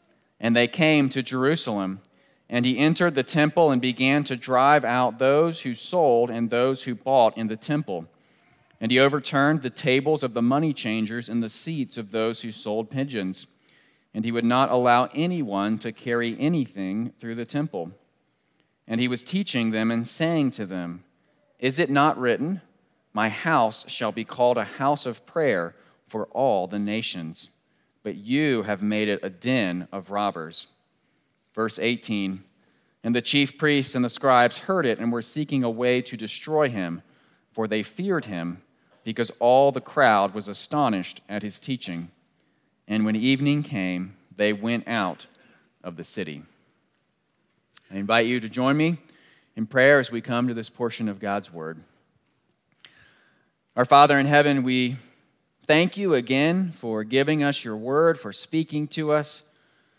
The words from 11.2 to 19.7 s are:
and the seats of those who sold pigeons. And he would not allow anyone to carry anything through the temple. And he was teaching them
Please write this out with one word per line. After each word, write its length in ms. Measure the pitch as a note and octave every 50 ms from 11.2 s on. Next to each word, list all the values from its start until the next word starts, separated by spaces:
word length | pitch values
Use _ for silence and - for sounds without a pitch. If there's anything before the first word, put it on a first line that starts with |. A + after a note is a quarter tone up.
| A2+
and 140 | G#2 A2+ A#2
the 80 | A2+ G#2+
seats 480 | - - - E3 E3 C#3+ B2 - -
of 140 | A#2 G#2 G2
those 300 | A2 A2 A2 A#2 A2+ -
who 100 | - A2+
sold 400 | G#2+ - - G#2+ G#2+ A2+ A2 -
pigeons. 560 | - C3+ C#3 C#3+ B2 G#2+ F#2+ F#2 F#2+ - - - _ _ _ _ _ _ _ _ _ _ _ _ -
And 120 | A2 A2
he 60 | A#2
would 140 | A#2 A#2 A#2
not 260 | A#2 B2 C3 C3+ -
allow 380 | B2 B2 B2 B2 A#2+ B2 B2+ - -
anyone 640 | C#3+ E3+ F3+ F3+ E3 C3+ G2+ G2 G2 G2+ G#2+ A2 G#2
to 120 | - A2+
carry 440 | A2 - - A#2+ A#2+ A#2+ A#2 A#2 G#2+ -
anything 760 | C#3 D#3+ F3 D3+ B2 A2 - G2 F#2+ F#2 G2 A2 A#2 A#2+ - _
through 160 | A#2 A2+ A#2
the 100 | A#2+ A#2
temple. 460 | - - C#3+ D#3 D3 - F2+ E2 F2 G2 - _ _ _ _ _ _ _ _ _ _ _ _ _ _ _ _ _
And 120 | - A2+ A#2
he 80 | B2+
was 140 | A#2+ B2 A#2
teaching 480 | - - F#3 G3 F#3+ - - A#2+ A2+
them 220 | A2+